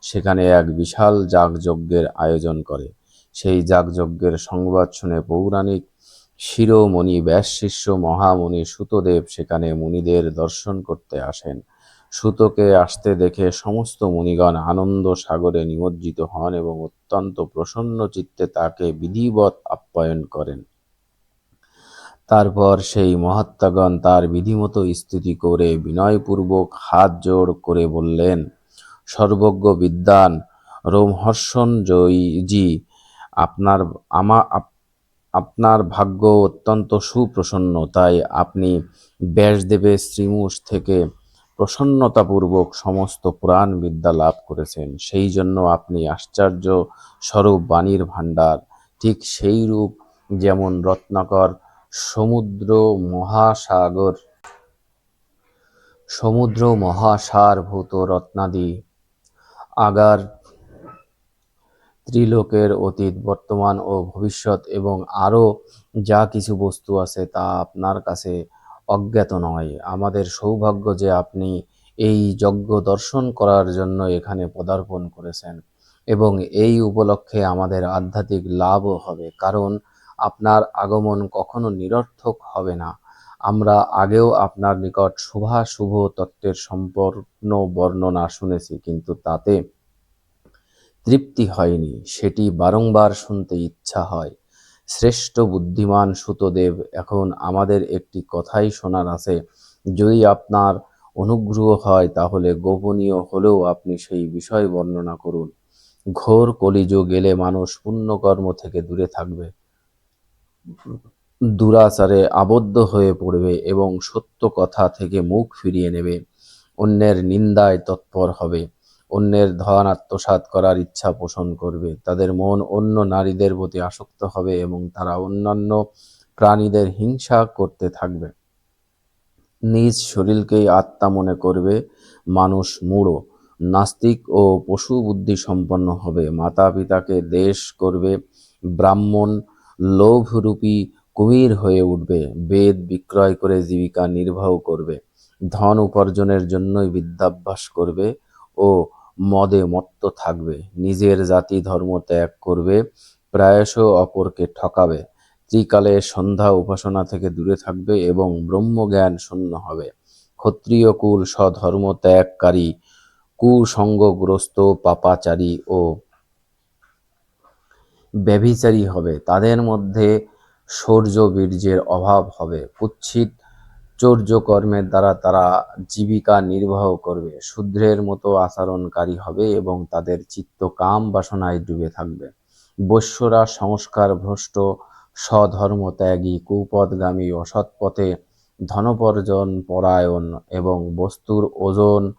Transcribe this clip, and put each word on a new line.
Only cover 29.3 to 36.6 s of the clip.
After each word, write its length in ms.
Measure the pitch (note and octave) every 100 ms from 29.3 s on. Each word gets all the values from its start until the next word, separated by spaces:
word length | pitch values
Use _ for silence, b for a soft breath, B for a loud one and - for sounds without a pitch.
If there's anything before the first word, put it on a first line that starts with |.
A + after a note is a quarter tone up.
| G2+ G#2+ F#2+ G2+
বিদ্বান 640 | F2 F2 F2 F2+ G2 F#2 E2 - B B B -
রোমহর্ষণ 960 | G2+ G2+ F#2+ G#2+ A2+ - B2+ A#2+ A#2
জয়ীজি, 960 | F#2 F2+ F2+ F2+ F2+ D#2+ F#2 G2+ F2+ D#2+ - b b b b
আপনার 480 | - E2 - G2 G2 E2+ - _
আমা-, 360 | F2+ G2+ A2+ -
আপ-, 220 | F#2+ - _ _ _ _ _ _
আপনার 500 | F#2 F2+ - A2+ A2
ভাগ্য 440 | F2 F#2 G2 F#2+ G#2+
অত্যন্ত 680 | G#2 G2 -